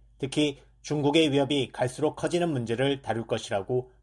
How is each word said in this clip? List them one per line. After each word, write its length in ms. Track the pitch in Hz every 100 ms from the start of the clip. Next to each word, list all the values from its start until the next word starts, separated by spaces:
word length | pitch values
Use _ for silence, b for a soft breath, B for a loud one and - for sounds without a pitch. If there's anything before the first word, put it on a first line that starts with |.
| - -
특히 420 | 135 151 151 139 B _
중국의 500 | - 151 143 147 156
위협이 400 | 135 139 147 117
갈수록 420 | - 127 - 147
커지는 360 | 139 160 175 170
문제를 500 | 135 117 113 135 135
다룰 260 | - 110 110
것이라고 640 | 113 - 104 95 127 123 _